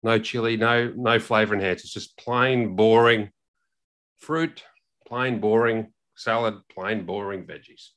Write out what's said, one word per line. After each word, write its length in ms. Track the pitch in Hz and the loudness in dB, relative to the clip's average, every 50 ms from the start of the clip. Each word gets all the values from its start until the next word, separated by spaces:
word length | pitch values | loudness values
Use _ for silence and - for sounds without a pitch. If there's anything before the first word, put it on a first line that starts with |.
| - | 0
no 160 | 113 113 110 | 2 0 0
chili, 380 | 113 - - 123 113 113 113 | 0 -2 -6 -4 -2 -2 0
no, 360 | 110 113 117 117 120 120 120 - | 0 2 2 2 2 0 -2 -6
no 240 | 117 123 113 117 110 | -4 0 2 2 2
flavor 380 | 110 - 120 107 110 104 107 | 0 2 2 2 2 2 0
enhancers, 340 | 101 98 95 90 - - - | -2 0 -2 -2 -4 -6 -14
just 280 | - 104 - - _ - | -14 -14 -14 -16 _ -16
plain 580 | - - 120 123 123 131 131 123 117 104 92 | -8 -4 0 0 2 2 2 0 0 -2 0
boring 540 | 92 107 110 113 113 117 117 117 110 104 101 _ _ _ _ _ _ _ _ _ _ _ _ _ _ _ _ _ _ | 2 4 6 6 6 6 6 4 2 0 -8 _ _ _ _ _ _ _ _ _ _ _ _ _ _ _ _ _ _
fruit, 440 | - - 151 160 165 160 - - - - _ _ _ _ _ _ _ | -10 -6 -2 -2 -2 -4 -6 -12 -20 -20 _ _ _ _ _ _ _
plain 340 | - 120 120 127 131 123 107 | -10 -6 -4 -2 -2 -2 0
boring 520 | 104 107 107 113 117 117 113 113 110 - _ _ _ _ _ | 0 2 2 4 2 2 0 -2 -4 -8 _ _ _ _ _
salad, 400 | _ - 117 113 117 117 110 107 101 _ _ | _ -4 -2 -2 0 0 -2 -4 -6 _ _
plain 340 | - - 95 101 110 107 92 | -14 -10 -6 -4 -4 -4 -4
boring 400 | 82 95 101 101 98 101 95 87 | -6 -8 -8 -6 -8 -10 -10 -12
veggies. 460 | 80 82 73 _ _ - _ - - _ | -14 -18 -20 _ _ -20 _ -20 -20 _